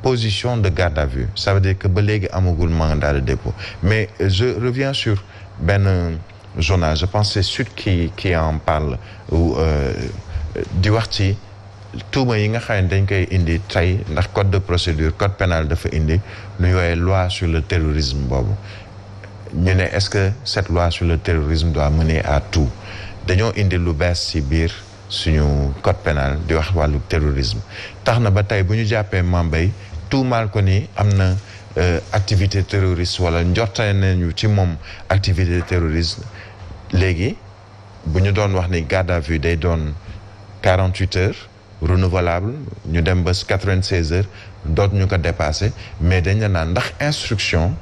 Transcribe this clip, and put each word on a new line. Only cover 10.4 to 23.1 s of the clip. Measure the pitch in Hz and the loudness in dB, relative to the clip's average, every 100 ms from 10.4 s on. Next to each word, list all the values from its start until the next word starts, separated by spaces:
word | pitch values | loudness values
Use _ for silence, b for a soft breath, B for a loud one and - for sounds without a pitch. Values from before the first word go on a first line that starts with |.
| B 50 - | B -6 -4
di | 87 95 | 0 2
wax | 110 110 | 2 0
ci | - 98 98 - - - - - - - | 0 0 0 -6 -20 -20 -20 -14 -14 -4
tuuma | 139 127 110 | 0 2 2
yi | 104 | 0
nga | 113 | -2
xam | - 107 92 | -2 0 2
ne | |
dañ | 98 98 | 2 2
koy | 98 90 | 2 2
indi | 92 82 82 | 2 2 0
tey, | - 98 87 92 - | 0 0 2 0 -2
ndax | 101 92 | -2 -2
code | 104 98 | 2 2
de | 98 | 2
procédure, | 92 87 - 76 80 - | 0 0 0 0 0 0
code | 101 98 | -2 0
pénal | 95 82 76 | 0 2 0
dafa | 80 - | -2 -2
indi | 76 78 82 B B B - | 0 2 0 B B B 0
lu | 90 | 2
ñuy | |
woowee | 92 87 85 | 4 2 2
loi | 87 95 90 | 2 2 0
sur | - 85 | 0 0
le | 80 | 0
terrorisme | 76 87 78 76 71 69 67 | 0 0 2 0 0 -2 0
boobu. | 65 55 - B B B B - - - - - | 0 0 -2 B B B B -18 -16 -16 -16 -8
Ñu | - 90 95 | 0 2 4
ne | |
est-ce | 90 87 95 | 2 0 0
que | 104 95 104 | 2 0 0
cette | - - 92 | -4 -2 0
loi | 85 87 | 2 2
sur | - 87 | 2 0
le | 82 | 0
terrorisme | - 80 73 80 82 | 0 0 2 2 2
doit | 78 73 | 2 2
mener | 78 80 78 - | 4 2 2 2
à | 73 | 0
tout? | - - 69 - B B B | 0 0 0 -2 B B B